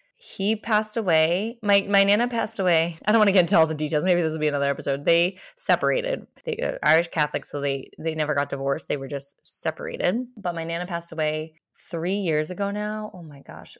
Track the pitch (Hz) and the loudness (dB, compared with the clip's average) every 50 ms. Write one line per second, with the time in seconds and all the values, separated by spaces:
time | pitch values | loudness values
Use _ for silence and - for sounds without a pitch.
0 | _ _ _ _ - - - - 190 202 220 214 - 226 226 214 214 214 - 233 | _ _ _ _ -20 -14 -8 -2 -2 0 0 -2 -2 0 0 0 0 0 -4 -2
1 | 214 190 165 160 160 160 170 185 208 226 233 - - 202 202 202 196 - 202 196 | 0 2 4 4 4 4 2 0 -2 -4 -6 -4 0 0 2 2 2 2 4 4
2 | 196 196 202 214 240 247 247 233 226 220 - - 190 180 170 160 165 175 165 156 | 4 4 4 2 2 0 0 -2 -2 -2 -2 0 2 4 4 4 2 0 -4 -4
3 | - - 214 226 214 202 180 185 175 165 208 180 160 151 156 143 156 147 160 151 | 0 2 4 4 4 6 6 4 4 6 6 6 6 4 2 0 -2 0 0 2
4 | 156 185 180 175 170 160 156 160 151 151 143 143 139 139 139 135 139 147 139 143 | 2 2 4 4 2 2 0 0 0 0 0 2 0 0 0 -2 -2 -2 -2 0
5 | 147 170 170 170 170 180 185 - - - - - - - 185 170 - 139 139 123 | 2 2 4 4 2 0 -2 -6 -14 -20 -20 -6 -2 0 0 2 2 2 0 0
6 | - - - - - - _ - - - - - - - - - - 147 156 165 | 0 -2 -2 -4 -6 -10 _ -12 -8 -6 -4 -2 -2 -2 -2 0 2 2 4 4
7 | 170 170 - 175 151 139 - 151 - - - 147 139 139 139 139 - - - - | 2 2 0 -2 -2 0 -2 -4 -6 -6 -6 -4 -2 -2 -2 -4 -6 -10 -12 -6
8 | 156 160 160 156 156 147 147 139 143 139 - 135 139 139 139 - - - 165 139 | -4 -4 -2 0 0 0 0 0 0 -2 -2 -2 -2 -2 -2 -2 -2 -4 -4 -4
9 | 135 135 143 139 - - - _ - - - - - 165 156 - 147 160 - - | -4 -4 -6 -6 -6 -10 -14 _ -20 -18 -12 -6 -4 -4 -4 -4 -6 -8 -4 -2
10 | - 175 196 233 254 247 - - 185 180 170 165 165 165 165 170 175 180 185 170 | 0 0 0 0 -4 -6 -10 -8 -6 -4 -4 -4 -4 -4 -4 -4 -4 -4 -6 -6
11 | 170 - - 156 156 151 156 156 156 160 160 _ _ _ _ _ - - - 165 | -6 -6 -4 -2 -2 0 0 -2 -4 -6 -10 _ _ _ _ _ -12 -8 -6 -4
12 | 165 180 196 208 196 175 156 151 156 156 185 175 202 202 202 208 208 214 214 214 | -2 -2 -2 0 0 0 0 0 0 -2 -4 -4 -4 -4 -2 -4 -4 -4 -4 -6
13 | 214 214 - 180 170 156 147 139 - - - - - - - - | -8 -8 -10 -12 -12 -12 -14 -14 -14 -14 -14 -14 -14 -16 -18 -16